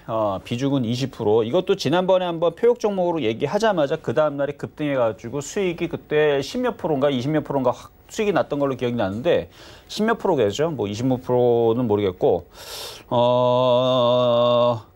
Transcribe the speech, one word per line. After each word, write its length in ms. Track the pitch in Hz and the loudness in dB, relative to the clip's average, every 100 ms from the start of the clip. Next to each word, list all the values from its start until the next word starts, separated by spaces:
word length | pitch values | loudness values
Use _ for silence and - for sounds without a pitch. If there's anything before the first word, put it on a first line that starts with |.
| - | -6
어, 320 | 110 107 92 | -2 -2 -2
비중은 400 | - 120 139 139 | -6 -4 -2 0
이십 260 | 113 120 131 | -2 -2 -4
프로. 320 | - 107 110 | -4 2 2
이것도 340 | 113 170 185 196 | 2 0 0 -2
지난번에 500 | 147 175 185 185 180 | 0 0 2 2 0
한번 280 | 165 170 | -2 -2
표역 240 | 165 233 240 | 2 2 2
종목으로 440 | 214 196 175 165 | 0 0 -2 0
얘기하자마자 720 | 113 117 139 202 220 180 139 160 | -2 -2 -2 0 0 2 0 -2
그 160 | - | -2
다음 220 | 117 151 139 | 0 0 0
날에 160 | 143 | -6
급등해가지고 880 | 143 131 - 151 135 113 110 117 139 | -6 -12 -6 -4 0 0 -2 -8 -8
수익이 480 | 139 208 185 165 170 | -6 -4 -4 -4 -6
그때 540 | 131 - 151 151 143 | -8 -2 2 2 2
십 180 | 185 247 | -2 -4
몇 160 | 247 - | -4 -4
프로인가, 320 | 170 143 143 | -4 0 0
이십 200 | 131 131 | 0 0
몇 140 | 156 | -2
프로인가 260 | - 139 123 | -2 -2 0
확 220 | - - - - | -2 -8 -20 -12
수익이 240 | - 208 | -4 0
났던 260 | 156 - 143 | 0 -2 -2
걸로 180 | 139 131 | -2 -2
기억이 180 | 123 | -2
나는데, 540 | 120 98 104 170 110 82 - - - - | -2 -2 -2 0 0 -2 -12 -20 -20 -14
십 160 | - | -4
몇 140 | 220 226 | -2 0
프로 180 | 202 151 | 0 2
되죠? 340 | 104 101 160 | 2 0 -2
뭐 160 | 135 101 | -2 -4
이십 200 | 104 131 | -2 -2
몇 160 | 123 | -2
프로는 640 | - 123 123 117 117 117 120 | 0 2 4 4 2 2 0
모르겠고, 580 | 104 98 90 139 87 - - - - - - - | 0 0 0 2 2 -2 -16 -16 -14 -14 -16 -4
어, 1700 | 120 120 123 123 123 127 123 127 127 120 123 123 120 120 120 120 113 - | 0 2 2 2 2 4 4 2 2 2 2 2 2 4 4 2 0 -6